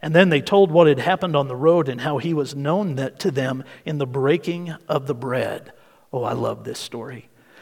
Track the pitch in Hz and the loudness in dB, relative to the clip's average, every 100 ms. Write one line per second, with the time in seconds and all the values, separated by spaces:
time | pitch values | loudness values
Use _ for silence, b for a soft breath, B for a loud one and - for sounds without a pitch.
0 | 151 160 190 202 190 202 196 160 160 135 | 4 6 6 4 2 4 6 6 6 6
1 | 170 185 185 151 135 127 156 170 143 120 | 0 0 0 0 0 0 2 4 0 -4
2 | 143 147 170 156 131 139 143 180 202 131 | -4 -4 -2 -2 -4 -4 -2 -2 -2 -4
3 | 135 - 196 135 131 131 131 B - 151 | -6 -4 -4 -2 -4 -6 -10 B -8 -4
4 | 135 127 135 170 - 175 175 156 _ 147 | -4 -2 2 0 0 -8 -8 -12 _ -4
5 | 135 123 127 127 107 101 - - b b | -4 -6 -4 -4 -4 -6 -12 -20 b b
6 | b 127 117 120 117 110 110 113 - 120 | b -6 -4 -2 -4 -6 -10 -12 -12 -12
7 | 117 123 - b b b | -12 -16 -20 b b b